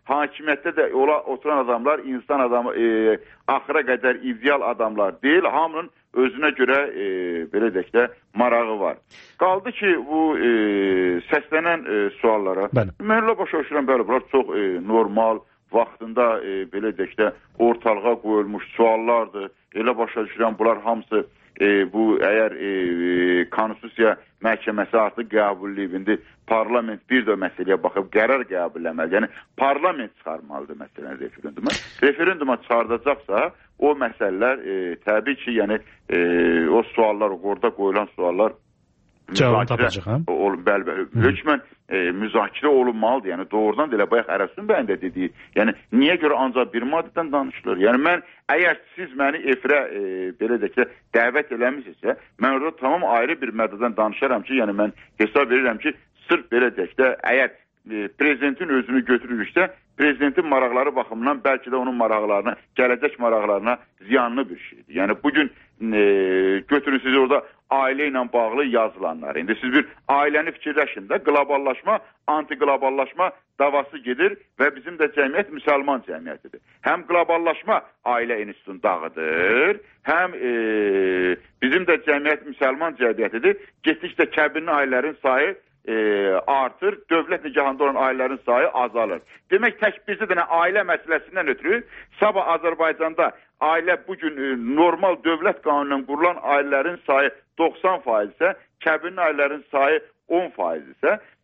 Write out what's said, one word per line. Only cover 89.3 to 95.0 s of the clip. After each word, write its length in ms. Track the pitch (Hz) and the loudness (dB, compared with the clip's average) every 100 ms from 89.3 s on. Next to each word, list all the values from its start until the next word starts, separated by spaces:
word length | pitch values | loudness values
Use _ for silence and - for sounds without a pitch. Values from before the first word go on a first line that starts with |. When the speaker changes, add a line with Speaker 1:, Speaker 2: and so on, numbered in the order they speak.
| - _ | -20 _
Speaker 1:
Demək, 340 | 196 233 214 | 0 0 0
tək 240 | 214 202 | -2 -2
bircə 240 | - 196 175 | -10 -6 -2
dənə 140 | 175 131 | -2 0
ailə 340 | 165 175 208 185 | 2 2 0 0
məsələsindən 640 | 156 160 156 - 185 160 | -4 -2 -4 -2 -4 -4
ötürü 300 | 123 156 233 - - - - | -2 -2 -2 -4 -20 -20 0
sabah 300 | 214 190 143 | 0 2 0
Azərbaycanda 840 | 165 165 156 160 156 160 160 156 - _ _ | 0 -2 0 -2 0 -4 0 -2 -2 _ _
ailə 380 | 151 165 170 170 | 0 0 0 -2
bugün, 340 | 175 190 160 143 | -4 -8 -8 -4
e, 140 | 139 123 117 147 | -4 -4 -2 2
normal 420 | 170 165 | 2 4